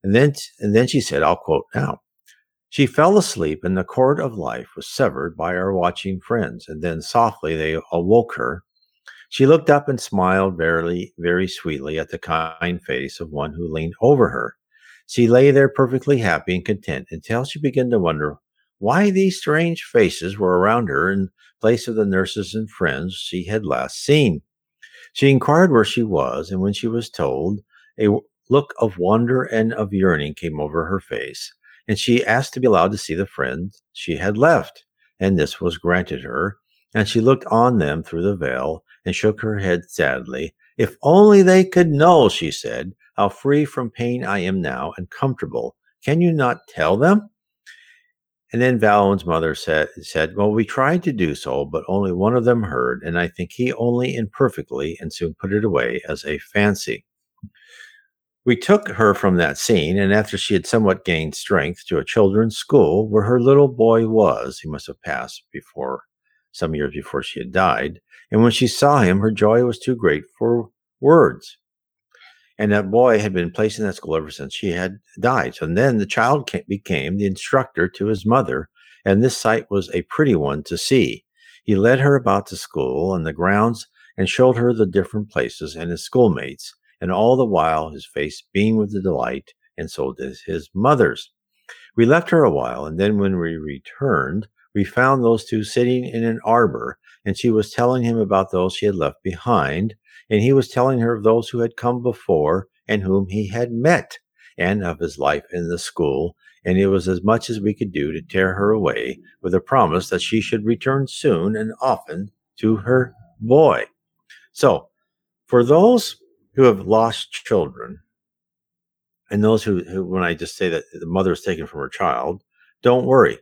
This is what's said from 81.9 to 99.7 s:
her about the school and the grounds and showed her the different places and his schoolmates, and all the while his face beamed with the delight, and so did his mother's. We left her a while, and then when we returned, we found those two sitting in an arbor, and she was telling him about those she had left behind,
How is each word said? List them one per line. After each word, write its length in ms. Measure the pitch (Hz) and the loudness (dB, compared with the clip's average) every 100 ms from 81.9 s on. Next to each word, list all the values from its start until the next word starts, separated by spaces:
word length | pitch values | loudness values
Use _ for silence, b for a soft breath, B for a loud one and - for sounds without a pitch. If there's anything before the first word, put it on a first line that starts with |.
| 131 | 4
her 140 | 143 | 4
about 360 | 139 117 98 - | 2 2 -2 -2
the 60 | 92 | -14
school 580 | - 80 64 65 90 | -10 -6 -4 -2 -2
and 100 | 95 | -2
the 80 | 80 | -6
grounds 560 | 76 90 101 113 113 - b b - | -2 0 2 0 -2 -12 b b -4
and 100 | 95 | -4
showed 300 | - 127 117 | 4 4 4
her 160 | 120 | 0
the 100 | 113 | 2
different 460 | 101 95 92 107 104 | 0 0 -2 -6 -6
places 440 | 80 60 - 78 | -4 -4 -8 -14
and 160 | 80 85 | -10 -10
his 140 | 85 | -10
schoolmates, 720 | - 123 117 67 64 69 - _ _ _ | -2 2 4 2 -6 -14 -20 _ _ _
and 100 | 90 | -4
all 260 | 92 113 131 | 2 4 4
the 80 | |
while 460 | 120 90 80 78 80 | 2 2 2 0 -4
his 160 | 69 - | -12 -12
face 360 | 76 73 - _ | -8 -6 -8 _
beamed 260 | 98 107 110 | -2 0 0
with 140 | 104 | -2
the 100 | 104 | -4
delight, 500 | 92 71 60 67 _ _ _ - | -4 -4 -4 -8 _ _ _ -14
and 140 | 73 | -12
so 220 | - 65 | -6 -8
did 240 | 64 67 - - | -6 -12 -12 -10
his 220 | 85 - | -10 -8
mother's. 580 | 92 120 143 85 57 - _ _ _ B B B - | -2 2 4 2 0 -14 _ _ _ B B B 2
We 100 | 117 | 4
left 240 | 160 170 | 4 4
her 140 | 165 | 4
a 60 | 127 | 4
while, 360 | 71 60 60 76 | 2 -4 -6 -8
and 120 | 82 | -2
then 200 | 101 104 | 0 2
when 200 | 98 90 | 0 -2
we 180 | 82 82 | -4 -6
returned, 920 | 78 69 - - 139 85 65 92 - _ _ | -10 -14 -18 -6 -2 0 0 -6 -8 _ _
we 100 | 104 | -4
found 400 | 95 - 131 135 | -2 2 2 4
those 200 | 117 113 | 2 0
two 200 | - 110 | -2 -6
sitting 400 | 104 127 123 127 | -2 0 0 0
in 200 | 127 117 | -4 -4
an 160 | 117 113 | -4 -4
arbor, 540 | - 117 107 57 60 - b b | 0 2 2 0 -10 -12 b b
and 120 | 104 95 | -8 -2
she 140 | 120 | 0
was 220 | 110 104 | 0 0
telling 300 | - 120 127 | 0 0 0
him 160 | 117 113 | 0 0
about 320 | 101 98 95 | 0 0 0
those 240 | 92 92 | -2 -2
she 120 | - 104 | -2 -2
had 80 | |
left 280 | 92 73 - | 0 -4 -4
behind, 680 | 92 85 123 107 67 | -10 -6 0 0 0